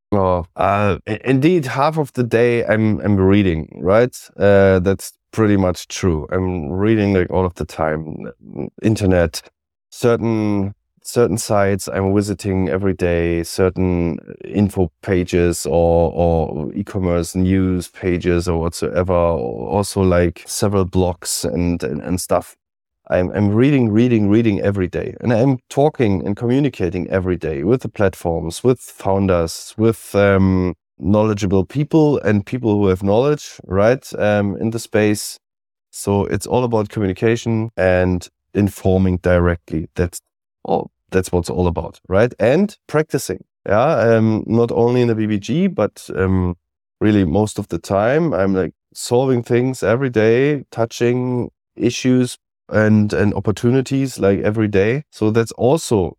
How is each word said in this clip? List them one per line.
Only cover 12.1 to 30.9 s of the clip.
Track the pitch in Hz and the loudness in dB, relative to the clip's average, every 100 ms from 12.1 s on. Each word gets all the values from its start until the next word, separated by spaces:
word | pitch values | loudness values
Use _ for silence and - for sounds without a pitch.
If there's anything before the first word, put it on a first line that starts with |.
visiting | 101 101 98 101 95 92 | 0 0 -4 -2 -2 0
every | 92 98 | 0 -2
day, | 90 87 85 85 85 | 0 0 0 0 -2
certain | 85 - 92 90 92 87 85 76 - 50 | -4 -2 0 0 0 0 -2 -4 -10 -18
info | - - 101 98 90 - | -6 0 0 2 -2 -4
pages | - 92 87 90 87 82 - | -2 0 2 2 2 0 0
or, | 82 85 85 85 | 2 4 2 2
or | - 85 82 76 - 67 | 0 0 0 -2 -4 -6
e-commerce | - 101 101 92 87 82 95 | -6 -6 -4 0 0 -2 0
news | 92 95 92 90 85 | 0 2 0 -2 -6
pages | - 95 87 87 87 85 | -6 -4 -2 0 0 0
or | 82 | -2
whatsoever, | 82 - 80 87 90 | -2 -4 -4 -2 0
also, | 87 85 80 60 55 58 95 98 101 | 2 0 0 -4 -8 -4 -2 -2 0
like, | 95 87 87 - - | 2 4 2 -2 -10
several | - 107 101 90 | -4 0 0 0
blogs | 92 90 87 - - - | 0 0 -2 -8 -6 -4
and, | 82 87 85 | -2 -2 -2
and, | 65 73 | -4 -8
and | - 92 | -6 -6
stuff. | - 90 - - _ _ _ _ - | 0 -2 -2 -12 _ _ _ _ -4
I'm, | 87 90 | -2 0
I'm | - 101 | 0 2
reading, | 104 131 143 117 | 4 4 4 2
reading, | 104 123 113 101 | 2 4 2 4
reading | 107 113 98 | 2 2 0
every | 101 101 90 | 0 -2 -2
day. | 80 - - | -4 -8 -6
And | 107 | -2
I'm | 113 139 127 - | 2 2 0 -4
talking | - 147 - 110 95 - | -2 0 0 0 0 -2
and | 101 | -4
communicating | 120 127 143 - 90 90 85 | -2 0 0 -2 -4 -4 -4
every | 95 92 87 | -2 -2 -4
day | 78 71 82 | -4 -4 0
with | 127 | -2
the | - | -2
platforms, | - 98 - 87 82 82 - | -2 -2 -2 -4 -4 -6 -2
with | 123 127 | 0 0
founders, | - - 98 98 98 87 82 - - - | -4 -8 -2 0 2 2 0 -6 -12 0
with, | 113 107 - 101 | 0 0 -2 2
um, | 101 98 95 92 92 85 _ | 4 4 2 2 -2 -6 _